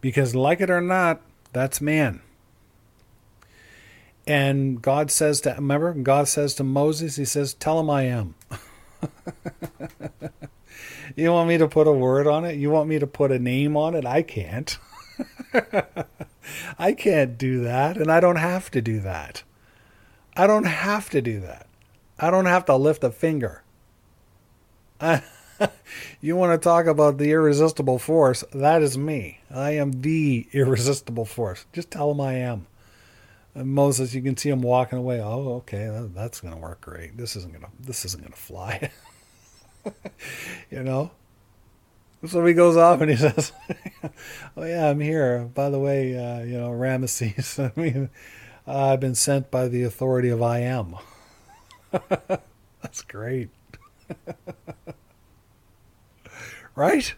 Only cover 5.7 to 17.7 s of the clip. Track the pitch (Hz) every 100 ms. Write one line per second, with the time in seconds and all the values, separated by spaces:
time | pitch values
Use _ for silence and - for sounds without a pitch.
5.7 | 143 170 156 127 139 143 - 147 - 135
6.7 | 139 147 156 165 139 135 147 143 - -
7.7 | 165 156 143 131 120 95 - _ - -
8.7 | - - - 156 - - - - - -
9.7 | _ 165 - - - - - 147 _ _
10.7 | - - - 147 135 165 170 165 170 156
11.7 | 156 156 143 127 135 147 151 170 147 143
12.7 | 156 151 156 139 - 139 131 123 127 143
13.7 | 151 156 170 123 143 160 - 80 107 156
14.7 | - - - - - - - 254 247 -
15.7 | 202 - - - _ - _ - - -
16.7 | - 180 - - 156 131 117 131 127 120